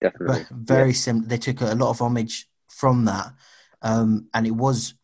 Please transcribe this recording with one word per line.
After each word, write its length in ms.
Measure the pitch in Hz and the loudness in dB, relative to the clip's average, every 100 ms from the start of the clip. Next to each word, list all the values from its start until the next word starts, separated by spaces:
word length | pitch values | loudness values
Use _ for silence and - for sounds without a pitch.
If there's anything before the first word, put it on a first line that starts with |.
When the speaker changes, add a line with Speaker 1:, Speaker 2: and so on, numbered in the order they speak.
Speaker 1:
definitely. 400 | 92 - 87 131 | -4 -2 -2 -2
Speaker 2:
ve-, 60 | - | -4
very 360 | 123 113 131 135 | -14 0 4 4
Speaker 1:
Yeah. 60 | |
Speaker 2:
sim-, 340 | 127 - 117 113 | 2 0 -2 -2
they 100 | 117 | -4
took 220 | 127 131 | -4 -2
a 140 | 120 | -2
lot 160 | 110 123 | 0 0
of 100 | 117 | 0
homage 460 | 120 120 113 - - _ _ | -2 -2 -4 -8 -14 _ _
from 360 | - 135 123 110 | 0 2 4 2
that. 260 | 98 113 - _ - _ _ | 0 -6 -12 _ -20 _ _
Um, 480 | 113 113 113 107 - | -2 0 2 0 -2
and 120 | 113 113 | -2 -2
it 40 | |
was 440 | 113 131 127 - - | 0 0 0 -4 -8